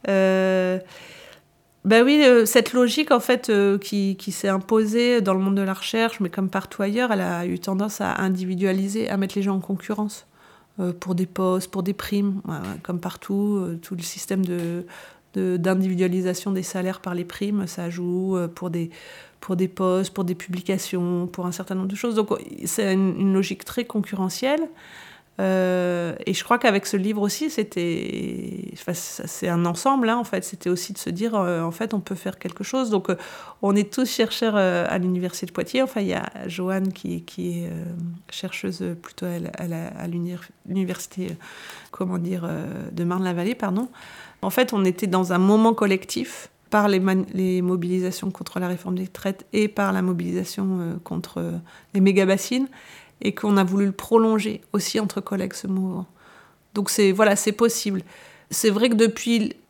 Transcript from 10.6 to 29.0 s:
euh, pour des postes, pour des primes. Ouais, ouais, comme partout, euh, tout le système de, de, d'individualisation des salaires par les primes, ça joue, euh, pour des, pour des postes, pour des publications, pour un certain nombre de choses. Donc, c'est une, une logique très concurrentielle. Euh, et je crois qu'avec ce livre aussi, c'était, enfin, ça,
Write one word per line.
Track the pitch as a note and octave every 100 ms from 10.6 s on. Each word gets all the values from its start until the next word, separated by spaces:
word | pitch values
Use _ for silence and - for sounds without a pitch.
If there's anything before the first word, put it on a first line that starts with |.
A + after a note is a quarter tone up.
| _ -
euh, | F3+
pour | F3 F#3
des | F3+
postes, | F#3 - F#3 F#3 F#3
pour | G3
des | F#3
primes. | G3 - G3+ G3+ F#3+ -
Ouais, |
ouais, | D#3+ - E3
comme | - F3
partout, | F#3 - - G3 G#3 G3+
euh, | F3+ E3
tout | -
le | F3+
système | E3 - - F#3+
de, | F#3 F3 E3+ E3+ F3 - - - _
de, | F#3+ F#3 F3+
d'individualisation | F3 F#3+ F#3+ F3+ F#3 F3+ F#3 F3+ G#3
des | F#3+
salaires | F3+ F#3+ F#3 F#3+
par | -
les | F3
primes, | F3 - G3+ G3+ F3+
ça | - E3+
joue, | F3 F3 F3+ F#3 F#3
euh, | E3+
pour | E3+ F3+
des, | E3+ E3 - - - - _
pour | - F3+
des | F#3
postes, | F#3 F#3 F#3 F#3+
pour | -
des | F#3
publications, | F3+ - F3+ F#3 F#3+ - F#3 F3 F3 F3
pour | F3 F3+
un |
certain | F3 F#3+ F#3+
nombre | F#3+
de | G3+
choses. | A#3+
Donc, | A3 G#3+ - - - -
c'est | - G3+
une, | F#3+ F#3+ -
une | G3
logique | F#3+ F#3+ F#3+
très | - - A#3+
concurrentielle. | G#3+ G3+ F#3+ F#3 - C4 D4+ D#4+ - - - - - _ -
Euh, | F#3+ F#3 F#3 F3+ F3+ F3 E3+ - -
et |
je | G3
crois | - A#3+
qu'avec | B3 G3
ce | G3 G3+
livre | F#3+ G#3+
aussi, | G3+ G3 D#4
c'était, | D4+ G#3+ - F3 D#3+ - - - - - - -
enfin, | - -
ça, | E3+